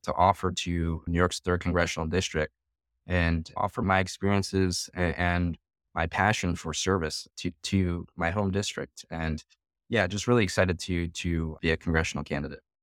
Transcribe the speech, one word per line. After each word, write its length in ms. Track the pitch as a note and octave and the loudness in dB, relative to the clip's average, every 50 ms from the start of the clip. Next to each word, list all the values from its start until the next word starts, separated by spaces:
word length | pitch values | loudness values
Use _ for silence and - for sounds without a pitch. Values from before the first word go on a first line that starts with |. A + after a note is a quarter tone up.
| - | -8
to 100 | - D2 | -4 0
offer 380 | - F2 F#2+ G2 - - F#2 | 4 4 4 4 2 0 -4
to 520 | - - - F2 F2 E2+ E2 E2 E2 D#2+ - - | -4 -4 -4 -4 -2 -2 -2 -2 -2 -4 -4 -2
New 100 | E2+ E2+ | 2 2
York's 220 | F2 F2 - - | 2 2 2 -2
third 200 | - F#2 F2+ F2+ | -2 0 0 0
congressional 480 | - F2+ E2+ F2 E2+ E2 - E2+ E2 D#2+ | 0 0 2 2 2 0 -2 -4 -4 -2
district 460 | D#2+ F2 - - - D#2+ D2+ - _ _ _ _ _ _ _ _ _ _ _ - | 0 0 -2 -2 -2 -2 -4 -4 _ _ _ _ _ _ _ _ _ _ _ -2
and 440 | F2 F2+ E2+ E2 E2+ E2 E2 - - - | 2 2 4 4 2 0 -2 -4 -6 -4
offer 240 | F#2+ G2 - - | -4 -4 -2 -2
my 180 | - F#2+ F#2+ F#2+ | 2 2 4 4
experiences 920 | F#2+ F2+ - - - G2 G2+ G2+ F#2+ - - F#2+ F#2+ F#2 F2 - - - - | 2 0 -2 -2 0 2 2 2 2 2 2 2 2 2 0 -2 -6 -6 -2
a-, 240 | F2+ F2+ F2 D#2+ - | 0 0 0 2 2
and 380 | F2 F2 F2 F2 F2 E2+ D#2+ - _ _ _ _ _ _ - | 2 2 2 2 2 0 -2 -4 _ _ _ _ _ _ -4
my 100 | E2+ E2+ | -2 -2
passion 500 | E2+ - - G2 G#2 G#2+ - - F2+ E2+ | 0 2 2 4 4 2 2 0 -2 -2
for 180 | - - D#2+ D#2 | -2 -4 -6 -6
service 540 | - - F#2+ F#2+ F#2 D#2+ D2+ - - - - _ - | -4 0 0 0 0 0 -2 -6 -6 -10 -12 _ -8
to, 140 | - F#2 - _ - | -8 -8 -8 _ -6
to 420 | - - G2 F#2 F2+ F2 F2 E2+ - _ | 0 0 2 2 2 -2 -4 -6 -10 _
my 140 | - F2 E2+ | -4 -2 -2
home 220 | F2 G#2+ G2+ F#2+ | 0 0 0 0
district. 540 | F#2 G2 G2+ - - - C2+ B1+ _ - - - | 0 -2 -2 -4 -4 -8 -8 -10 _ -18 -14 -10
And 340 | E2+ E2 D#2+ D#2+ D#2 D2+ - _ _ _ _ _ _ _ _ - | -6 -4 -2 -2 -2 -4 -6 _ _ _ _ _ _ _ _ -2
yeah, 160 | A#2 A2 F#2+ | 2 2 2
just 220 | - G2+ G#2 - - | 2 0 -2 0 2
really 160 | B2 A#2+ G#2+ | 4 4 4
excited 340 | F2+ - - F#2+ F#2 F2+ E2+ | 2 2 2 2 2 2 -2
to, 260 | - - F2+ E2+ E2+ E2 | -4 -4 -2 -2 -2 -2
to 500 | E2 - - F2 E2+ E2 E2 D#2+ D#2 - | -4 -4 -4 -2 0 0 -2 -4 -4 -2
be 100 | - E2 | 0 0
a 60 | D#2+ D#2+ | 0 0
congressional 460 | - - D#2+ D#2+ D#2+ - - D2 - | 0 0 2 2 2 0 -2 -4 -4
candidate. 360 | - D2 C#2+ C#2+ C2+ C#2+ - _ _ _ _ | -4 -4 -4 -6 -6 -8 -12 _ _ _ _